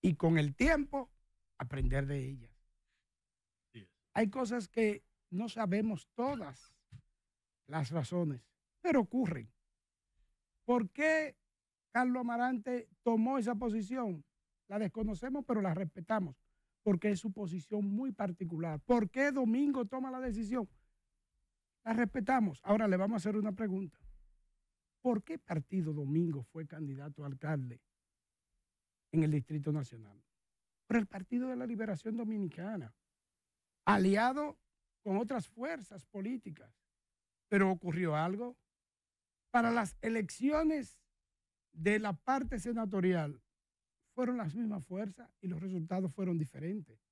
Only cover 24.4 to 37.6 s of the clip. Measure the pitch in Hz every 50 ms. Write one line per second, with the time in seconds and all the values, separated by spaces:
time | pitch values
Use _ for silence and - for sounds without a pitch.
24.4 | _ _ _ _ _ _ _ _ _ _ _ _ _ 247 240 214 - - 320 -
25.4 | _ _ 175 156 143 _ - 190 170 156 151 151 147 135 147 160 175 165 156 139
26.4 | 120 _ _ 160 160 147 - 151 160 143 135 135 143 151 143 - 147 143 135 131
27.4 | - 151 160 143 131 123 120 127 _ _ _ _ _ _ _ _ _ _ _ _
28.4 | _ _ _ _ _ _ _ _ _ _ _ _ _ _ - 160 156 151 151 147
29.4 | 127 _ 156 151 139 151 147 151 139 - - 113 110 101 101 107 _ _ _ _
30.4 | _ _ _ _ _ _ _ _ _ _ 220 233 214 - - 196 185 - 247 247
31.4 | 254 262 254 247 254 233 233 202 220 214 196 151 - 220 220 233 233 214 220 214
32.4 | 196 170 - - 175 202 220 196 131 110 _ _ _ _ _ _ _ _ _ _
33.4 | _ _ _ _ _ _ _ _ _ - 208 202 185 190 196 202 226 247 262 285
34.4 | 294 294 294 _ _ _ _ _ _ _ _ _ _ 214 190 196 240 220 269 240
35.4 | 165 - _ 226 240 302 339 302 190 - 208 185 - _ _ 202 190 214 262 240
36.4 | - 196 151 - - - _ _ _ _ _ _ _ _ _ _ _ _ _ _
37.4 | _ _ 208 202